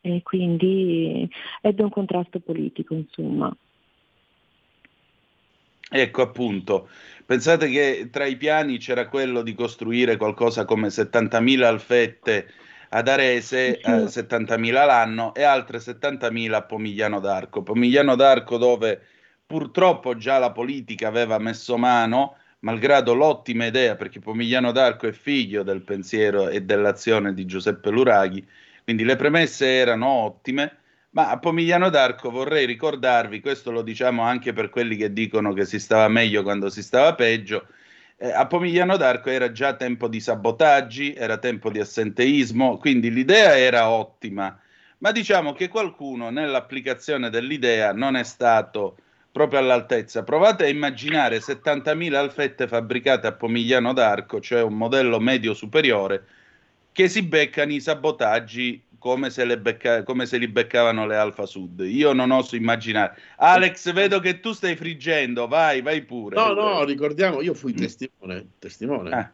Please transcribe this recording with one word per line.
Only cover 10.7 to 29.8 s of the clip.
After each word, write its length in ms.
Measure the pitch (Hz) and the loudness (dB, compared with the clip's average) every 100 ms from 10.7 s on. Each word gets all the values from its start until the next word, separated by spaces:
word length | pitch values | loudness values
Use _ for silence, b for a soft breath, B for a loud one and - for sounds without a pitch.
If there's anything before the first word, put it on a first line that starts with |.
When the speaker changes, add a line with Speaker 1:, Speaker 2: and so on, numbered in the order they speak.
| 107 107 | 0 0
Speaker 2:
settantamila 760 | 104 104 117 107 117 120 131 120 | -2 0 2 2 2 2 4 4
alfette 800 | 113 - 120 113 - - 104 92 B B B B | 2 2 2 2 -2 -2 -2 -4 B B B B
ad 180 | 107 117 | -2 2
Arese, 720 | 135 131 123 113 127 127 113 | 2 2 0 -2 0 0 0
Speaker 1:
Sì. 80 | 123 | 0
Speaker 2:
eh, 180 | 117 104 | 0 0
settantamila 760 | 120 113 117 110 113 113 127 | -6 -4 -4 0 -2 2 4
l'anno, 500 | 147 123 113 110 113 | 6 4 2 -2 -6
e 80 | - | 0
altre 380 | 143 135 120 117 | 2 2 -2 -12
settantamila 760 | 117 113 143 135 117 113 113 107 | -12 -6 -6 -4 -4 -4 -2 -4
a 40 | |
Pomigliano 540 | - 110 107 101 107 104 | -4 -8 -8 -4 -4 -2
d'Arco. 440 | 98 95 95 107 | -4 -4 -4 -10
Pomigliano 520 | 92 113 120 139 143 | -4 0 4 4 4
d'Arco, 440 | 123 135 127 113 120 | 6 6 6 2 0
dove 420 | 123 120 110 101 b b b b _ | 2 2 0 -4 b b b b _
purtroppo 720 | 156 127 175 185 160 127 117 | -8 -4 2 2 2 -4 -6
già 180 | 120 135 | 0 2
la 140 | 123 | 2
politica 580 | 113 123 139 107 104 110 | -2 -8 -8 -10 -6 -2
aveva 300 | 113 117 110 | -2 0 -2
messo 400 | 113 113 - 120 | -4 -8 -4 0
mano, 580 | 123 120 113 123 139 b b b | 2 2 2 0 -2 b b b
malgrado 560 | 107 113 131 143 120 | -8 -2 4 4 4
l'ottima 500 | 120 151 151 - 117 | 4 4 2 -4 -4
idea, 320 | 117 123 120 101 | -2 2 0 0
perché 240 | 95 104 | -10 -12
Pomigliano 500 | 104 110 117 127 123 | -10 -6 -2 0 0
d'Arco 360 | 120 127 117 113 | 2 2 2 -6
è 60 | |
figlio 500 | 107 - 143 104 104 | -6 -4 -2 -2 -4
del 180 | 98 98 | -4 -6
pensiero 720 | 92 98 92 110 104 101 95 | -6 -8 -4 0 2 2 0
e 100 | 104 | -2
dell'azione 720 | 95 104 104 101 - 110 101 | -2 2 2 0 0 0 0
di 140 | 92 92 | -6 -8
Giuseppe 420 | 92 98 98 104 | -4 -4 -4 -2
Luraghi, 580 | 110 127 101 98 95 - b b b | 2 4 4 2 -4 -14 b b b
quindi 200 | - 113 | -4 -2
le 120 | 113 135 | 0 2
premesse 500 | 147 165 160 - 131 | 2 2 0 0 0
erano 400 | 131 | 2